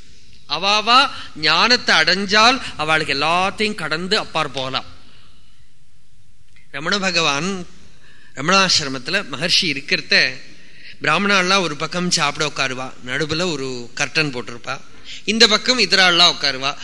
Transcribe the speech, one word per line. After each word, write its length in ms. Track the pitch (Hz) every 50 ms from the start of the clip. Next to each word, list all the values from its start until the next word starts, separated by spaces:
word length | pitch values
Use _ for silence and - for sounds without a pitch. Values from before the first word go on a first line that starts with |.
| - - - - - - - - - -
அவாவா 600 | 143 160 180 202 208 214 202 220 240 262 277 - - - - - -
ஞானத்தை 600 | 151 156 156 160 170 196 226 240 214 - - 196
அடைஞ்சால் 680 | 170 156 165 180 190 202 190 202 214 220 240 269 247 - - -
அவளுக்கு 360 | - 151 156 156 156 156 143 139
எல்லாத்தையும் 640 | 139 147 156 170 180 185 196 196 - 214 208 208
கடந்து 420 | - 165 147 156 160 180 185 208
அப்பார் 340 | 208 160 - - 165 156 143
போகலாம். 340 | 131 139 131 131 131 131 - - - - - - - - - - - - - - - - - - - - - - - - - - - - - - - - - - - - - -
ரமண 280 | - 139 156 175 196 208
பகவான் 680 | 190 190 175 170 165 151 139 139 160 190 196 185 175 - - - - - - - - - - - - - -
ரமணாசிரமத்துல 920 | 131 135 165 190 196 190 175 - - 151 135 131 131 120 139 175 208 185
மகர்ஷி 440 | 127 139 123 160 180 - - 196 165 139
இருக்கிறத 600 | 139 139 - 185 160 - - 208 185 151 127 127 131 - - - - - - - - - - - -
பிராமணாலாம் 580 | 135 143 156 175 202 202 202 190 180 180 196 196
ஒரு 160 | 180 160 147
பக்கம் 360 | 135 160 151 - 180 180 175
சாப்பிட 400 | - 170 151 143 139 147 156 147 131
உட்காருவா, 380 | - 135 131 127 127 131 131 - - 113
நடுவுல 460 | 123 131 143 160 147 156 160 185 185
ஒரு 400 | 156 135 135 131 127 123 120 110 -
கர்டன் 420 | - 143 127 - 160 156 147 123
போட்டிருப்பா. 460 | 123 110 107 120 117 - 127 131 143 - - - - - - - - -
இந்த 240 | 196 214 226 202
பக்கம் 320 | 196 214 214 - 233 254 247
இதராள்லாம் 560 | 208 165 190 190 185 180 175 170 175 170 143
உட்காருவா, 400 | - - 143 131 131 135 139 143 -